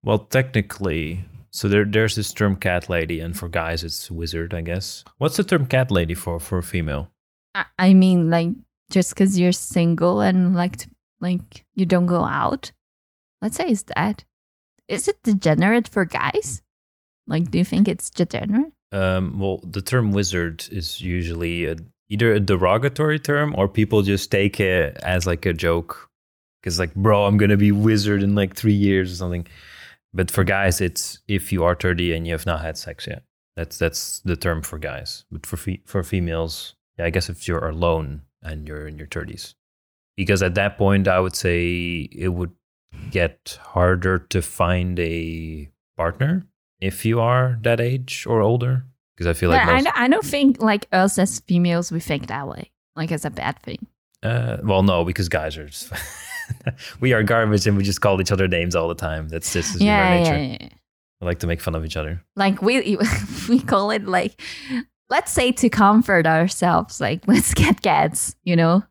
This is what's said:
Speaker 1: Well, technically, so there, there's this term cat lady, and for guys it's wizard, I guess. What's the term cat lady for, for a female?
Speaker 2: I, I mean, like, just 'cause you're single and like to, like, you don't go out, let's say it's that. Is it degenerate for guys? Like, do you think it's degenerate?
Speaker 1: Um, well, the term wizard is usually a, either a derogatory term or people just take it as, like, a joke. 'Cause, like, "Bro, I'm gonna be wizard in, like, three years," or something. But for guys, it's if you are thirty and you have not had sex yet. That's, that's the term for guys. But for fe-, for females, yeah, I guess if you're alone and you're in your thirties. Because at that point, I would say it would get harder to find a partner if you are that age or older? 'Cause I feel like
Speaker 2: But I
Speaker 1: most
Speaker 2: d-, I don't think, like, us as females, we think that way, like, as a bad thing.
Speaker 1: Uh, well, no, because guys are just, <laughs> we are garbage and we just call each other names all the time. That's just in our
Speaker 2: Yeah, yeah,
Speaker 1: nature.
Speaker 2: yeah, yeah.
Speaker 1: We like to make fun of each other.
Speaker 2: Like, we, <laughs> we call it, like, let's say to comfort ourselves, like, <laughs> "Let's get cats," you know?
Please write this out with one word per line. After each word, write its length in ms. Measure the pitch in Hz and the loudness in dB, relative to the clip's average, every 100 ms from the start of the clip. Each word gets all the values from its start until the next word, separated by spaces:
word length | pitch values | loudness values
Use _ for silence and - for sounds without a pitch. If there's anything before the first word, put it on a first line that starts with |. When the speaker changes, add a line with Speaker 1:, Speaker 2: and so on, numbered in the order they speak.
Speaker 1:
Well, 160 | - 104 | 2 0
technically, 1040 | - 131 131 113 95 - 98 80 78 87 92 - - | 2 -2 0 -2 -2 -4 -4 -2 -4 -8 -10 -16 -16
so 180 | - 104 | -4 2
there, 160 | 101 | 2
there's 300 | 104 107 110 | 4 2 0
this 180 | 113 104 | 0 -6
term 240 | - 104 95 | 0 0 0
cat 320 | 92 90 - | 0 -2 -2
lady, 320 | 87 80 82 | -2 -2 -4
and 160 | 82 87 | -6 -8
for 120 | 87 | -6
guys 360 | 85 82 82 | -4 -2 -4
it's 260 | 82 - - | -6 -10 -10
wizard, 440 | 85 82 85 82 | -8 -6 -6 -6
I 60 | 87 | -6
guess. 420 | 82 87 - - - _ | -4 -6 -6 -14 -18 _
What's 180 | 147 156 | -4 -2
the 80 | |
term 220 | 190 175 135 | 0 0 2
cat 240 | 131 127 | 0 2
lady 240 | 95 82 | 2 0
for, 240 | 87 - 85 | -4 -6 -8
for 180 | - 92 | -4 -4
a 40 | |
female? 480 | 85 87 78 71 - _ _ _ _ | -2 -4 -2 -4 -8 _ _ _ _
Speaker 2:
I, 100 | 196 - - | -8 -8 0
I 160 | 185 | 6
mean, 360 | 190 185 180 165 | 8 8 4 4
like, 200 | 170 170 - - _ _ | 2 0 -4 -12 _ _
just 240 | 196 180 | 0 0
'cause 240 | - 190 190 | 2 2 4
you're 140 | 180 | 2
single 680 | 185 - - 170 165 170 202 | 2 -2 0 2 4 2 2
and 340 | 208 185 180 | 2 4 4
like 220 | 180 175 - | 2 0 -4
to, 120 | - _ _ _ | -16 _ _ _
like, 440 | 175 180 - - _ | -4 -4 -6 -20 _
you 120 | - 180 | -2 2
don't 200 | 180 175 | 2 2
go 180 | 175 | 2
out, 480 | 165 139 - - - _ _ _ _ _ _ _ | 0 0 -2 -2 -10 _ _ _ _ _ _ _
let's 140 | 208 226 | -6 -4
say 120 | 339 | 0
it's 160 | 208 - | 0 -2
that. 300 | - 208 208 _ _ _ _ _ _ _ | -4 -4 -4 _ _ _ _ _ _ _
Is 180 | 202 240 | -4 -4
it 140 | 415 | -2
degenerate 640 | - 202 170 151 185 233 220 | 0 2 4 4 4 2 0
for 160 | - | -2
guys? 580 | 175 - - - - - _ _ _ _ _ _ - | -2 -2 -2 -4 -6 -12 _ _ _ _ _ _ -4
Like, 240 | 156 170 | -2 0
do 80 | 170 | 0
you 60 | |
think 220 | 180 180 202 | 2 2 2
it's 220 | 175 - | 0 -8
degenerate? 600 | - 175 - 208 214 311 _ _ | -4 -2 0 0 0 -2 _ _
Speaker 1:
Um, 460 | 101 95 92 92 101 | -2 0 0 -2 -2
well, 220 | 98 95 | -4 -4
the 200 | 87 95 | -6 -8
term 280 | 95 127 110 | -2 0 2
wizard 540 | 101 95 92 85 82 - | 0 0 -2 -4 -6 -10
is 280 | 101 80 - | -8 -8 -8
usually 680 | 90 87 85 85 85 85 78 | -6 -4 -4 -4 -4 -4 -4
a, 100 | 80 82 _ _ | -6 -12 _ _
either 240 | 107 117 | 0 4
a 80 | 107 | 4
derogatory 800 | 98 92 90 104 139 131 151 151 | 4 2 4 4 2 -2 -2 -2
term 340 | - 143 147 151 | -2 -2 0 0
or 120 | 196 | -2
people 340 | - 107 110 | 0 2 2
just 280 | 98 98 - | 2 0 0
take 260 | 101 101 - | 0 0 0
it 400 | 98 92 73 - | 0 2 0 -4
as, 240 | - 90 85 | -2 -2 0
like, 200 | 85 95 | -2 -2
a 60 | |
joke. 560 | 82 85 85 82 - - _ _ _ _ _ | -2 0 0 -2 -14 -18 _ _ _ _ _
'Cause, 160 | - 87 | -6 -4
like, 160 | 90 | -4
"Bro, 300 | 98 104 104 | 0 2 4
I'm 140 | 101 101 | 4 4
gonna 180 | 101 101 | 4 6
be 160 | 104 | 4
wizard 500 | 101 110 110 104 101 | 4 4 2 2 2
in, 120 | 98 | 2
like, 200 | 101 95 | 2 0
three 200 | - 110 | 0 0
years," 360 | 101 101 98 92 | 2 4 2 0
or 20 | |
something. 320 | 87 90 90 85 - - - - - _ | -4 -6 -6 -8 -18 -20 -20 -20 -20 _
But 180 | 92 90 | -4 -2
for 120 | - | 0
guys, 360 | 92 95 98 87 | 2 2 2 2
it's 400 | 92 - - - - | -2 -2 -10 -12 -4
if 240 | 101 - | -4 -2
you 100 | 95 | 0
are 100 | 85 87 | 0 0
thirty 360 | 92 87 87 | 0 0 0
and 140 | 82 82 | -2 -4
you 60 | |
have 100 | 82 | -4
not 160 | 87 80 | -4 -4
had 160 | 80 76 | -4 -10
sex 300 | - 71 - | -12 -14 -12
yet. 160 | - _ _ _ - | -14 _ _ _ -10
That's, 220 | 82 - | -10 -10
that's 400 | 82 - - - | -14 -12 -12 -10
the 160 | - 85 | -6 -4
term 240 | 90 80 | -4 -6
for 140 | 76 80 | -8 -12
guys. 460 | 73 67 - - _ | -12 -12 -14 -16 _
But 160 | 85 - | -16 -12
for 100 | - | -10
fe-, 240 | - 92 _ | -8 -10 _
for 160 | 98 | -6
females, 720 | 87 98 85 82 82 80 - _ _ - | -2 -2 -2 -4 -6 -8 -14 _ _ -6
yeah, 60 | 85 | -2
I 40 | |
guess 180 | 90 87 | -2 -4
if 160 | 85 - | -8 -4
you're 180 | 85 80 | -4 -4
alone 540 | 80 85 80 76 76 - _ | -2 0 0 -2 -10 -16 _
and 240 | 80 78 76 | -14 -12 -12
you're 180 | 76 76 | -12 -14
in 100 | 76 | -16
your 80 | 73 | -12
thirties. 480 | - 78 - - _ _ _ _ _ _ - | -12 -12 -14 -18 _ _ _ _ _ _ -6
Because 260 | 95 98 | 0 2
at 120 | 92 90 | 2 0
that 200 | 98 - | -2 0
point, 300 | 101 98 95 | 2 4 4
I 120 | 92 | 2
would 160 | 92 - | 2 -2
say 720 | 92 87 87 87 87 85 - | 0 0 0 -2 -4 -6 -8
it 160 | - 92 | -4 -4
would 160 | 87 87 - _ _ _ - - | -2 -4 -8 _ _ _ -18 -6
get 480 | 92 85 - - - | 0 0 -2 -18 -18
harder 560 | - - 90 92 92 92 | -6 2 2 2 0 -2
to 240 | - 95 | -2 -4
find 560 | 85 - 85 90 90 90 | -4 -2 0 2 -2 -2
a 720 | 82 82 82 82 80 78 73 _ _ - | -4 -4 -6 -8 -10 -12 -14 _ _ -4
partner 500 | 82 - 139 185 - _ _ _ | -4 0 0 0 -4 _ _ _
if 240 | 95 - | -6 -2
you 160 | 113 117 | -2 0
are 380 | 117 123 127 120 | 2 2 2 0
that 180 | 113 117 | 0 0
age 460 | 120 131 127 - - | 0 -2 -6 -10 -2
or 140 | 117 | 2
older? 440 | 104 123 120 131 127 _ _ _ | 4 2 2 -2 -4 _ _ _
'Cause 100 | 87 | -2
I 80 | |
feel 160 | 80 87 | 2 4
like 120 | 85 - | 4 4
Speaker 2:
But 40 | |
I 40 | |
Speaker 1:
most 100 | 254 | 4
Speaker 2:
d-, 60 | 285 - | 2 0
I 120 | 247 | 2
don't 160 | 359 | 2
think, 380 | - 285 277 247 | 2 2 2 4
like, 240 | 220 208 - | 2 0 0
us 260 | 185 196 - | 2 2 2
as 220 | 190 - | 0 -2
females, 520 | - 175 175 170 175 | 0 2 2 0 -2
we 80 | 165 | -6
think 280 | 170 147 - | -4 -6 -4
that 200 | 131 139 | -8 -8
way, 220 | - - _ _ - | -12 -16 _ _ -8
like, 160 | 160 | -4
as 120 | 160 151 | -4 -6
a 40 | |
bad 280 | - 85 143 | -6 -6 -6
thing. 260 | - - - _ _ _ | -10 -12 -14 _ _ _
Speaker 1:
Uh, 340 | 107 117 117 110 | -4 -2 -2 -4
well, 200 | 104 95 | 2 4
no, 220 | 98 90 | 6 4
because 240 | 85 90 87 | 0 -2 -2
guys 280 | 82 78 78 | -2 -4 -8
are 80 | 76 | -14
just, 260 | - - - - - - - 880 | -16 -12 -12 -12 -14 -14 -14 -10
<laughs> 540 | - - - - - | -8 -8 -10 -16 -4
we 120 | 127 | 2
are 100 | 117 | 2
garbage 440 | 107 117 110 104 107 | 4 2 4 2 4
and 100 | 101 | 2
we 60 | |
just 160 | 98 98 | 2 2
call 180 | 104 95 | 2 2
each 120 | 92 | 2
other 160 | 98 95 | 2 2
names 260 | 90 87 | 2 0
all 140 | 85 82 | 0 -2
the 60 | |
time. 340 | 85 82 78 78 | -4 -6 -6 -6
That's 240 | 80 - | -8 -4
just 240 | 92 82 - | -4 -4 0
in 60 | |
our 40 | 202 | 2
Speaker 2:
Yeah, 220 | 208 185 | 4 4
yeah, 40 | 175 | 4
Speaker 1:
nature. 160 | 165 147 | 4 2
Speaker 2:
yeah, 140 | 135 - | -2 -8
yeah. 80 | - _ _ _ _ _ | -16 _ _ _ _ _
Speaker 1:
We 60 | 87 | -4
like 120 | 87 | -2
to 60 | 87 | -2
make 140 | 85 | -2
fun 140 | - | -2
of 100 | 80 | -4
each 140 | 78 82 | -6 -6
other. 240 | 78 87 _ | -6 -8 _
Speaker 2:
Like, 280 | - 196 196 | -2 0 2
we, 340 | 190 254 - 196 220 - | 2 2 0 0 0 0
<laughs> 260 | - - - | -4 -8 0
we 120 | 247 | 0
call 300 | - 196 202 | 2 0 2
it, 160 | 226 196 | -2 0
like, 340 | 180 202 - - - 277 254 - _ _ | -2 -2 -6 -16 -16 -8 -8 -8 _ _
let's 200 | 285 - | -2 0
say 200 | - 254 | 0 0
to 160 | 247 240 | 2 2
comfort 580 | - 202 214 240 185 160 | 6 6 6 6 4 4
ourselves, 720 | 160 180 - 175 170 214 - | 4 2 0 2 2 0 -4
like, 220 | - 165 | -4 -2
<laughs> 20 | - | 4
"Let's 240 | 226 - | 4 4
get 300 | - - - | 2 4 4
cats," 520 | - 151 151 - - - | 2 2 2 -2 -8 -8
you 120 | - 170 | 0 2
know? 260 | 165 180 - | 4 4 0